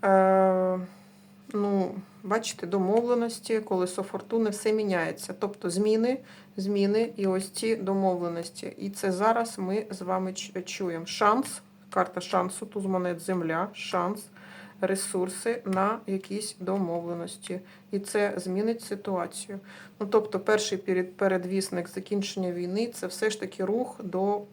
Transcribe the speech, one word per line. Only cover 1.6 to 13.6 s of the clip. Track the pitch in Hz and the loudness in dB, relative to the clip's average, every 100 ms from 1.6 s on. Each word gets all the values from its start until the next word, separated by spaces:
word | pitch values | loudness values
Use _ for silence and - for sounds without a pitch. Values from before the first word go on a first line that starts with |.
| 202 196 185 196 - - | 2 2 0 -2 -12 -14
бачите, | - 220 220 - 170 | -2 0 0 -8 -2
домовленості, | 196 185 214 240 240 233 226 - 226 | 0 4 4 4 2 0 -4 -2 -2
колесо | 214 185 180 180 | 0 0 0 -2
фортуни, | 190 - - 226 220 | -6 -6 -2 0 0
все | 202 220 | 0 0
міняється. | 220 208 180 160 165 - 190 | 2 2 2 0 -4 -8 -4
Тобто | 202 202 180 | -6 -4 -4
зміни, | 175 214 220 233 262 - - - - | 0 4 4 4 0 -4 -20 -16 -8
зміни | 190 202 196 208 233 - | -2 2 4 4 0 0
і | 196 | 0
ось | 185 196 | 0 -2
ці | - 226 220 | -4 -2 0
домовленості. | 190 196 190 180 175 170 170 - - - | 0 2 2 2 -2 -4 -8 -10 -12 -8
І | 196 | -8
це | 196 202 | -2 -2
зараз | 180 214 226 226 - | 2 4 4 0 -4
ми | 185 202 214 | -2 -2 -4
з | 196 | -8
вами | 180 185 185 | -2 -2 -2
ч-, | 190 - 190 | -6 -8 -8
чуємо. | 180 - 185 165 170 | -8 -6 -4 -4 -6
Шанс, | - 208 226 277 - - - - - | 4 6 6 2 -6 -14 -20 -4 0
карта | 180 - | 0 0
шансу, | 180 190 180 - 214 | 0 0 0 -4 -10
туз | 208 196 | -6 -2
монет, | 185 180 170 | 0 0 -4
земля, | 170 185 165 160 | -2 -2 0 0